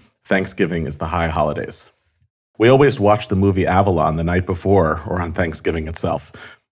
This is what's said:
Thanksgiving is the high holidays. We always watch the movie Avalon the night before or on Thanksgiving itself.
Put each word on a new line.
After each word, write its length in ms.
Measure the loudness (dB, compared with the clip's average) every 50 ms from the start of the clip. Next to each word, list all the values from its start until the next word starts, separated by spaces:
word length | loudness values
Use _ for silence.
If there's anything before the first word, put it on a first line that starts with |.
| -20 _ _ _ _
Thanksgiving 600 | -2 -2 0 -2 -2 -2 -2 -2 -2 -2 -4 -6
is 140 | -6 -8 -8
the 80 | -6
high 200 | -4 -2 -2 -2
holidays. 600 | -2 0 -2 -2 -2 -2 -6 -8 -10 -12 -16 -18 -20 _ _ _ _ _ _ _ _ _ _ _ _ _ 2
We 100 | 4 6
always 300 | 6 6 6 4 2 2
watch 300 | 4 4 4 2 0 -2
the 60 | 0
movie 300 | 2 2 2 2 2 2
Avalon 500 | 2 2 2 2 2 2 2 0 0 0
the 80 | -2 -2
night 220 | 0 0 -2 -2
before 560 | -4 -6 -4 0 2 2 4 4 2 0 -4 -6
or 120 | -6 -6 -4
on 140 | -6 -4 -4
Thanksgiving 540 | -4 -4 -4 -6 -6 -6 -4 -4 -4 -6
itself. 440 | -8 -8 -6 -6 -4 -4 -6 -8 -12 -20 -20 -20 -20 -20 _ _ _